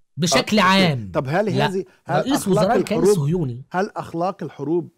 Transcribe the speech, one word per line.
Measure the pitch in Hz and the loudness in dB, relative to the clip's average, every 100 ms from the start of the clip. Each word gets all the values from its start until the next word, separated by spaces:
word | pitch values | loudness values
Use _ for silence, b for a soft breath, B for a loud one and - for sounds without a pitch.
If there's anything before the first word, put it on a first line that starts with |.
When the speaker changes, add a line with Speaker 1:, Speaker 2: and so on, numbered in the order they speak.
| _ - | _ -4
Speaker 1:
بشكل | 170 - - 208 | 0 0 2 2
Speaker 2:
آه، | |
أوكي. | 185 190 | 4 4
Speaker 1:
عام. | 180 131 101 | 4 0 -4
Speaker 2:
طب | 147 135 | -6 -2
هل | 175 214 196 | 0 0 0
Speaker 1:
لا. | 151 | 0
Speaker 2:
هذه، | 190 - b | -2 -8 b
هل | - 180 | -4 -2
Speaker 1:
رئيس | - 294 | 0 -2
Speaker 2:
أخلاق | 196 180 | 0 2
Speaker 1:
وزراء | 185 214 | 2 2
الكيان | 156 165 | 0 2
Speaker 2:
الحروب، | 180 202 | 2 2
Speaker 1:
الصهيوني. | 139 180 135 120 - | 2 -2 -4 -8 -6
Speaker 2:
هل | 180 208 170 | -4 -4 -6
أخلاق | - 165 185 - | -8 -4 -4 -4
الحروب | 156 - 143 175 139 | -12 -8 -4 -4 -4